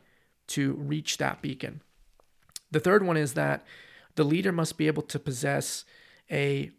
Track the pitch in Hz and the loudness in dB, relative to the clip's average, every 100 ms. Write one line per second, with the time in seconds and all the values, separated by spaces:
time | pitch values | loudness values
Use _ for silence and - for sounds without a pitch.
0 | _ _ _ _ - - 139 143 143 151 | _ _ _ _ -6 0 0 0 -4 -4
1 | - - 139 - - - - 151 - _ | -4 -2 -2 -4 -8 -8 -10 -12 -20 _
2 | _ _ _ _ _ - - 156 180 208 | _ _ _ _ _ -20 -4 0 4 6
3 | 185 160 147 151 143 139 - - - - | 6 2 2 0 0 -2 -6 -20 -20 -20
4 | - - 147 170 190 170 156 - 156 151 | -8 0 2 2 2 0 -2 0 0 0
5 | 147 143 - 123 143 139 - - - - | -4 -6 -6 -4 -2 -2 -4 -8 -12 -20
6 | - - _ 147 143 139 143 | -20 -20 _ -2 0 -2 -4